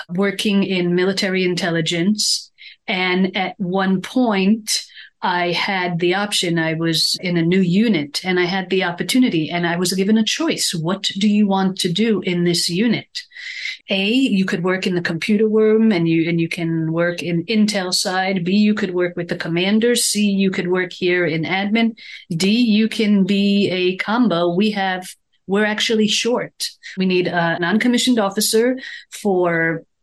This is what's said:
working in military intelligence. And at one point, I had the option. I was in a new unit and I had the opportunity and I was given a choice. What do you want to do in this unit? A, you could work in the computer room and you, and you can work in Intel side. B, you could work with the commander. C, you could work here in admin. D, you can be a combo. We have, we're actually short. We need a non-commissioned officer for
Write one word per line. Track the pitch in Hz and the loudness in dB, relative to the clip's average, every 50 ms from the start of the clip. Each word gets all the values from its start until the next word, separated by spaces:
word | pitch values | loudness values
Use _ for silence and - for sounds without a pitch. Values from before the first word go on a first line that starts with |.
| - - | -12 -6
working | 175 180 202 196 196 190 - 214 196 196 196 | -4 -2 0 0 -2 -2 -2 0 2 2 2
in | 190 190 180 180 175 175 | 0 0 0 0 2 2
military | 180 180 196 190 190 214 190 190 190 185 | 2 2 0 0 0 -2 -2 0 0 0
intelligence. | 180 180 175 190 175 165 165 160 160 175 170 170 196 214 214 - - - - - - _ _ - - - - _ - | 0 0 -2 -2 -2 0 0 -2 -2 -2 0 0 0 0 0 0 -2 -2 -4 -6 -10 _ _ -20 -20 -20 -14 _ -6
And | 208 185 185 180 180 185 190 185 - | -4 -2 -2 0 0 0 0 0 0
at | 208 185 185 - - | -2 -4 -4 -6 -6
one | 196 175 180 190 190 190 190 185 | -6 -4 -2 0 0 2 0 0
point, | 185 - - 254 254 233 208 190 190 190 220 226 - - - - - - - - - - _ _ | -2 -2 -2 0 0 2 2 2 2 2 2 0 0 -4 -6 -6 -6 -8 -16 -20 -20 -20 _ _
I | - 202 175 175 175 175 | -4 -2 0 0 0 -2
had | 170 - - - 196 185 180 180 175 165 | -2 -2 -2 -2 -2 -2 -2 -2 -2 0
the | 180 175 180 | 0 0 2
option. | 196 208 202 208 - - 175 170 170 | 0 0 -2 -2 -2 -2 0 0 0
I | 160 160 160 | 0 0 0
was | 160 165 165 160 156 - - - - | 0 0 0 0 0 0 -2 -2 -4
in | - 180 175 | -4 -2 0
a | 170 | 0
new | 165 170 180 196 | 2 2 4 2
unit | 190 170 170 202 226 247 202 156 147 143 - - - | 4 4 4 2 4 2 2 0 -2 -4 -6 -6 -4
and | 185 180 180 | -2 0 0
I | 175 | 0
had | 175 190 190 185 180 | 0 -2 -4 -4 -2
the | 190 185 185 | -2 -2 0
opportunity | 175 170 - 175 170 - 254 254 240 - 160 156 147 | -2 -2 -4 -4 0 2 2 4 4 2 0 -2 -2
and | 175 170 175 | -2 -2 -2
I | 170 170 | 0 0
was | 175 185 175 190 | 0 -2 -2 0
given | 185 190 196 220 226 | 0 2 2 2 2
a | 220 | 2
choice. | - - - 311 330 - - - - - | 0 -2 -2 -2 -2 -2 -2 -4 -4 -4
What | 170 156 170 196 190 - - - 196 | -4 -4 -4 -4 -4 -4 -6 -4 0
do | 202 214 | 0 2
you | 208 208 208 196 | 4 4 4 2
want | 190 190 190 190 190 - | 2 2 0 0 0 -2
to | - 185 | -2 -2
do | 165 196 220 233 214 185 | 0 0 0 2 0 0
in | 180 185 175 175 175 | -2 -2 -2 0 0
this | 175 170 170 - - | 0 0 0 -2 -2
unit? | 170 180 226 240 214 139 - - - - - - - - - - - - - - - - _ - | -2 0 0 0 0 -2 -4 -10 -14 -14 -14 -14 -16 -18 -16 -14 -12 -12 -10 -10 -12 -10 _ -4
A, | 202 196 196 202 | -4 -2 0 0
you | 233 262 269 262 202 190 190 | 2 2 2 2 2 0 0
could | 190 - 170 165 | 0 -2 -2 0
work | 185 185 190 190 208 | 0 -2 0 -2 -2
in | 180 | -2
the | 175 | -2
computer | 175 - 170 160 - - 214 208 220 214 | -2 -2 -4 -4 -2 0 2 2 2 2
room | 208 220 220 220 214 220 226 220 | 4 4 4 4 4 4 4 4
and | 208 170 165 165 | 4 4 2 2
you, | 165 165 160 170 | 2 2 2 2
and | 170 170 | 0 0
you | 165 165 | 0 -2
can | - 175 170 165 165 165 160 160 160 | -2 -4 -4 -2 -2 -2 -2 -2 0
work | 170 170 175 175 175 170 | 0 0 0 -2 -4 -4
in | 170 175 170 170 | -2 -2 -2 -2
Intel | - 226 214 214 208 - 196 180 185 180 | 0 2 2 2 2 2 0 -2 -2 -2
side. | - - 196 185 185 190 190 196 190 165 | -2 -2 0 -2 -2 0 0 -2 -2 0
B, | 180 196 | 0 2
you | 208 214 208 214 | 4 4 2 2
could | 208 208 180 175 | 0 -2 -2 0
work | 180 180 175 175 180 | 0 -2 -2 -2 -4
with | 175 175 | -6 -6
the | 170 | -6
commander. | 175 - 165 165 170 180 196 214 220 226 240 240 | -6 -4 -4 -2 0 0 2 2 2 4 2 2
C, | 233 - - - 208 208 202 | 2 0 -2 0 0 0 2
you | 196 196 196 190 | 2 2 0 0
could | 190 - 185 175 | 0 -2 -2 -2
work | 180 185 185 180 - | 0 -2 -2 -4 -6
here | - 190 175 180 180 175 | -4 -2 0 2 2 0
in | 156 160 160 156 | 0 -2 -2 -4
admin. | - 180 190 202 202 214 226 233 226 226 - - - - - - - | -4 -4 -4 -2 0 0 2 2 0 -2 -4 -12 -20 -20 -18 -10 -8
D, | 175 160 190 196 | -4 -2 0 2
you | 214 240 247 226 202 214 220 220 | 2 2 2 4 4 4 2 2
can | - - 220 208 208 196 190 | 0 0 2 2 4 4 4
be | 180 202 196 202 202 202 202 196 - | 4 2 2 2 2 4 2 2 2
a | 180 185 180 185 185 185 | 0 0 0 0 0 -2
combo. | - - 214 247 247 190 170 170 175 175 170 | -2 -2 0 0 2 2 2 2 0 0 2
We | 180 214 214 | 2 0 0
have, | 214 202 190 190 185 185 185 - - - _ _ _ _ _ | 0 0 -2 -2 -4 -4 -8 -12 -16 -20 _ _ _ _ _
we're | - 190 202 214 | -2 0 0 0
actually | 208 214 208 - - 233 214 214 208 | 0 0 -2 -2 0 2 2 2 2
short. | 214 - - 233 247 208 165 143 - - - - - _ - - - 185 | 2 0 0 0 0 -2 -4 -6 -10 -10 -10 -10 -10 _ -18 -10 -4 -2
We | 190 | 0
need | 185 185 180 175 175 | 2 2 2 0 0
a | 175 175 170 165 165 - | 0 -2 0 0 -2 -2
non-commissioned | 175 170 196 220 247 247 240 233 - 254 247 220 | -2 0 0 2 2 2 2 2 2 2 2 2
officer | 202 196 190 220 208 - - 220 233 247 262 262 - - - - - _ | 2 0 0 -2 -2 0 2 2 2 2 0 -2 -6 -12 -16 -18 -18 _
for | - - - 208 190 180 180 170 170 165 165 165 165 165 - _ _ _ | -12 -6 -2 0 2 2 2 2 2 0 0 0 -2 -4 -6 _ _ _